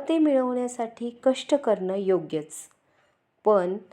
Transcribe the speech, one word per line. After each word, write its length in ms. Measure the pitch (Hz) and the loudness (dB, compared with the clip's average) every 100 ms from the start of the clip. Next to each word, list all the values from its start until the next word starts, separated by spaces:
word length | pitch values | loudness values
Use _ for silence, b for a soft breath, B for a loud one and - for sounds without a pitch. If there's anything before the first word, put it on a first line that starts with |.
| 285 | 2
ते 80 | 320 | 2
मिळवण्यासाठी 1000 | 302 269 247 247 247 247 226 - 240 240 | 2 2 0 -2 -4 -6 -10 -8 -12 -2
कष्ट 320 | 262 262 - 285 | 0 0 0 0
करणं 400 | 247 196 185 196 | 2 0 -2 -2
योग्यच, 580 | 190 180 156 156 147 - - _ _ _ _ _ _ _ 214 | 0 0 0 -6 -6 -14 -20 _ _ _ _ _ _ _ 4
पण 320 | 208 180 202 - | 4 2 -4 -10